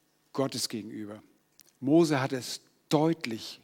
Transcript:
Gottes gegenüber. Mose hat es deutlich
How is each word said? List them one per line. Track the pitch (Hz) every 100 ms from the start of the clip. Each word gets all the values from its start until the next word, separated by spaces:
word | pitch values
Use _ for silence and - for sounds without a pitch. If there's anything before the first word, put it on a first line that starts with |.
| _ _ _
Gottes | - 135 123 -
gegenüber. | 113 107 117 104 107 - _ _ _ _ _
Mose | 127 160 160 139
hat | 135
es | 127 - - _ _ -
deutlich | 151 160 160 120 110 - -